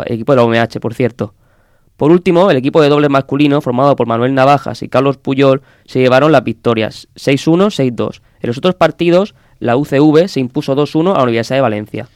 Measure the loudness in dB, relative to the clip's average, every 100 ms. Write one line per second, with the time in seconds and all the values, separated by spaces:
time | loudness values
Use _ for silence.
0 | -4 -6 0 2 2 0 -2 -4 -10 -4
1 | -4 -4 -10 _ _ _ _ _ _ -2
2 | 2 2 2 2 2 0 0 2 2 2
3 | 2 0 -2 0 0 0 -2 0 0 0
4 | -2 -2 -2 2 2 2 -2 -10 -4 -2
5 | -2 -4 -6 0 2 2 _ _ _ -2
6 | 2 4 4 2 0 -4 -2 -2 -4 -8
7 | -20 -6 -2 -2 0 2 0 0 -4 -4
8 | -8 -10 _ -10 -8 -2 -2 0 -2 0
9 | 0 2 0 _ _ -8 -2 -2 0 2
10 | 4 4 2 -2 -4 -6 -4 -2 -2 0
11 | 0 0 0 -2 -2 -2 -2 -4 -8 -12
12 | -14